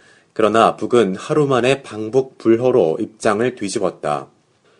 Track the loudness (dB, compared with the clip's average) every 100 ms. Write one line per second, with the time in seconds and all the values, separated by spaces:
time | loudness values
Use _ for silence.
0 | _ _ _ -2 2 4 2 2 0 2
1 | 2 -2 -4 0 0 0 0 -2 -6 -10
2 | -4 -2 -2 -2 0 2 2 2 2 -2
3 | -6 -4 -2 0 -2 -4 -8 -4 -4 -4
4 | -6 -6 -8 _ _ _ _